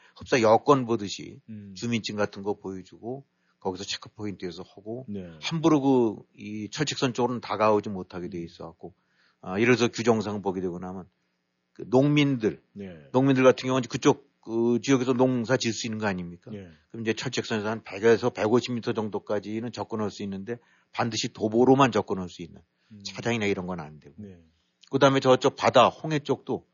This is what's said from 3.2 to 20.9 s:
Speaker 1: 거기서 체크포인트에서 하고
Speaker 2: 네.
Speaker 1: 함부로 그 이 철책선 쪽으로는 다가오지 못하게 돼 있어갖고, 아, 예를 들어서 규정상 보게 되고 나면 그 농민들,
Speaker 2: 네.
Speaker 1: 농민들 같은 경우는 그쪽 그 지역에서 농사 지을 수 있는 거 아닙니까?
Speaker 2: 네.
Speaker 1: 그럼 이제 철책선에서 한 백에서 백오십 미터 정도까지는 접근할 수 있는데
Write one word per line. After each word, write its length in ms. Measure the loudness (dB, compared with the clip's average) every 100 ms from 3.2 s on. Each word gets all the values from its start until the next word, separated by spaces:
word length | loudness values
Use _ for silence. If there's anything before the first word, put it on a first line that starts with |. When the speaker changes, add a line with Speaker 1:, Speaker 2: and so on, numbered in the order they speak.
| -14 _ _ _
Speaker 1:
거기서 260 | -8 -6
체크포인트에서 760 | -8 -10 -12 -10 -10 -8 -10 -10
하고 440 | -16 -16 -12 -12 -10
Speaker 2:
네. 200 | -10 -10 -12
Speaker 1:
함부로 380 | -6 0 2 4
그 440 | 4 4 4 0 -12 _
이 340 | -12 -10 -10
철책선 420 | -6 -6 -2 -2
쪽으로는 280 | 0 -2 -2
다가오지 480 | -6 0 4 4 0
못하게 400 | -8 -10 -10 -10
돼 100 | -10
있어갖고, 540 | -12 -14 -18 -16 -20 _ _ _ _ _
아, 180 | -8 0
예를 160 | 4 4
들어서 160 | 2
규정상 480 | 0 0 2 0 -4
보게 220 | -4 -4
되고 160 | -4 -6
나면 280 | -10 -12 -16 _ _ _ _ _ _
그 100 | -18 0
농민들, 760 | 2 4 4 2 2 -2 -4 _
Speaker 2:
네. 240 | -16 -16 -16 -2
Speaker 1:
농민들 320 | 2 4 6
같은 220 | 6 6 0
경우는 200 | -4 -4
그쪽 420 | 0 2 2 _ _
그 400 | -6 0 2 2
지역에서 300 | 2 2 2
농사 460 | 2 2 2 0 0
지을 160 | 0
수 120 | -4 -6
있는 120 | -4
거 80 | -4
아닙니까? 440 | -4 -8 -14 -16
Speaker 2:
네. 160 | -16 -16 -20 _
Speaker 1:
그럼 120 | -8
이제 100 | -4
철책선에서 560 | -4 -4 -6 -4 -4 -4
한 140 | -8
백에서 460 | -10 0 4 4 2
백오십 420 | -2 2 2 0
미터 200 | -6 -4
정도까지는 760 | -4 -4 -6 -4 -6 -4 -8 -8
접근할 400 | -10 -8 -6 -6
수 120 | -6
있는데 340 | -10 -8 -10 -12 _ _ _